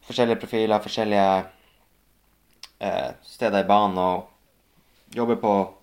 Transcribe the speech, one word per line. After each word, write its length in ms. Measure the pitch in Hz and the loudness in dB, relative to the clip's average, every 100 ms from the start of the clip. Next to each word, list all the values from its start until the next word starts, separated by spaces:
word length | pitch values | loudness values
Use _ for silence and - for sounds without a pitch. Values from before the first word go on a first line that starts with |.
| - | -10
forskjellige 320 | 120 117 113 | -2 0 0
profiler, 380 | 113 113 110 107 | -2 -2 0 0
forskjellige, 600 | 104 - 107 104 98 95 92 _ _ _ _ _ _ _ _ _ _ _ - _ | -2 -6 0 2 4 2 -2 _ _ _ _ _ _ _ _ _ _ _ -20 _
eh, 320 | 101 87 65 - - | -6 -4 -6 -10 -20
steder 380 | - 113 101 | -4 -2 0
i 40 | 92 | 2
banen, 300 | 104 104 92 | 4 4 0
og 1160 | 90 90 - _ _ _ _ _ _ _ _ 113 | 0 -2 -6 _ _ _ _ _ _ _ _ -6
jobber 220 | 120 117 | -2 0
på 100 | 110 101 | 2 0
å 80 | 92 - | 0 -6